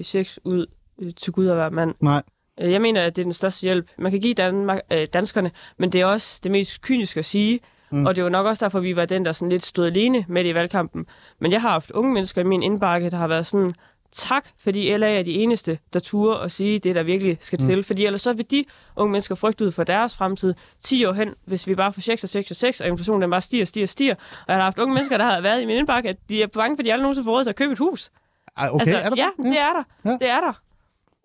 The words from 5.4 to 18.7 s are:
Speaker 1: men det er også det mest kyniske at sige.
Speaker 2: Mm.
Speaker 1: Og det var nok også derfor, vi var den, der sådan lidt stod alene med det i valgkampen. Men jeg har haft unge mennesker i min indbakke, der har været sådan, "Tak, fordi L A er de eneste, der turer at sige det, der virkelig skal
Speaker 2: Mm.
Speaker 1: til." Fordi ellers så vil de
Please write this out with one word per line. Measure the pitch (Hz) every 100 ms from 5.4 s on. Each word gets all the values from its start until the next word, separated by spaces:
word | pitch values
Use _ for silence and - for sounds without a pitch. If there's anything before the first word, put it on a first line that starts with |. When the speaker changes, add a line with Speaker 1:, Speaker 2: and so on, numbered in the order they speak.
| 180 - - -
Speaker 1:
men | 185
det | 180
er | 185
også | 214 - -
det | 185
mest | 202 190 -
kyniske | - 254 196 156
at |
sige. | 156 202 214 233 _ _ -
Speaker 2:
Mm. | 143 143
Speaker 1:
Og | 185
det |
var | 175
nok | 185 202
også | 214
derfor, | 208 190
vi | 180 175
var |
den, | 170 185
der | 170
sådan | 165 175
lidt | 180
stod | - - 170
alene | 180 240 254 175
med | 175
det | 175
i |
valgkampen. | 165 175 196 165 165 - - - -
Men | 170
jeg | 208
har | 233
haft | 165 -
unge | - 262
mennesker | 226 190 -
i |
min | 180 185
indbakke, | 185 202 196 175 175
der | 175
har | 165
været | 160 165
sådan, | 202 180 170 _ _ _
"Tak, | - - 262 - _
fordi | 208 196 185 208
L |
A | 214 208
er |
de | 175
eneste, | 170 226 226 - 160 _
der | -
turer | - 208 214 220
at | 175
sige | - 202 214
det, | 185
der | 175
virkelig | 165 190 190 165
skal | - 175
Speaker 2:
Mm. | 135
Speaker 1:
til." | 190
Fordi | 196 196 208
ellers | 196
så | 247
vil | 233 226
de | 277 285